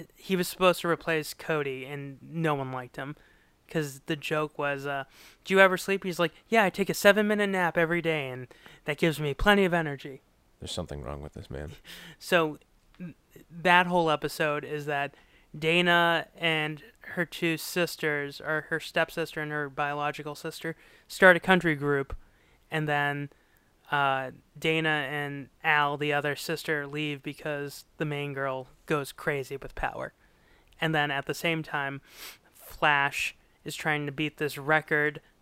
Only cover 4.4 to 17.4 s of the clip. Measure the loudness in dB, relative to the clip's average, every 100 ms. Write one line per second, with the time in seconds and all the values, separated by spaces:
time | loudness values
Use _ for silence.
4.4 | -4 -4 -4 -4 -4 -6 -8 -14 -20 -12
5.4 | 2 8 8 6 -2 -2 -2 0 -2 -2
6.4 | 2 4 4 2 -2 4 6 6 4 2
7.4 | 0 2 2 2 0 0 0 -2 -4 -8
8.4 | -12 -18 -20 -10 -6 0 2 2 -2 2
9.4 | 4 6 6 2 -2 -6 -12 -16 _ _
10.4 | _ -14 -10 -8 -6 -8 -8 -10 -12 -14
11.4 | -12 -10 -10 -14 -20 -20 -20 -12 0 2
12.4 | 2 -4 _ _ _ -18 -18 -18 _ -20
13.4 | -20 -2 6 6 6 4 4 2 -2 -2
14.4 | -2 -2 -4 -6 -4 -2 -4 -8 _ _
15.4 | _ -4 2 4 6 6 6 2 -2 -2
16.4 | 0 0 -2 -6 -14 _ -10 -6 -6 -2